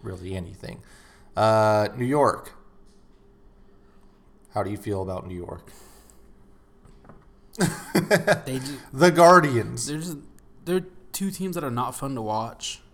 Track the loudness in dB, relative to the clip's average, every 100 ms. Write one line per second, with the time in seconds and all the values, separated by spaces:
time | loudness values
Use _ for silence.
0 | -14 -12 -10 -8 -10 -14 -16 -16 -20 -20
1 | -20 -20 -8 0 4 4 4 4 2 -2
2 | 0 2 2 0 -8 -20 -20 -20 -20 -20
3 | -20 -20 -20 -20 -20 -20 -20 -20 -20 -20
4 | -20 _ _ -20 -10 -8 -6 -6 -6 -6
5 | -6 -8 -10 -12 -12 -14 -18 -20 -20 -20
6 | -20 -20 -20 -20 -20 -20 _ _ -20 -20
7 | -20 -20 -20 -20 -10 -2 -2 -2 -4 -2
8 | 2 2 2 0 -2 -8 -8 -12 -8 4
9 | 4 8 10 10 6 0 -2 -6 -6 -6
10 | -8 -12 -16 -20 -20 -12 -4 -4 -4 -14
11 | -14 -8 -6 -6 -6 -6 -4 -4 -4 -6
12 | -6 -6 -4 -4 -4 -8 -12 -12 -18